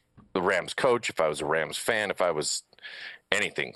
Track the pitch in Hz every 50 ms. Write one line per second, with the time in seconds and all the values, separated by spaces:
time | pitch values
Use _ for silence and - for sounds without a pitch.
0 | _ _ _ - - _ - 92 101 110 98 90 82 - - - - 135 120 123
1 | - - - - 82 78 76 73 76 73 78 80 78 76 76 - - - 117 107
2 | 107 98 92 - 95 87 82 76 78 - - - - _ _ - - - - -
3 | - - - - _ _ - 101 101 90 - - 71 62 -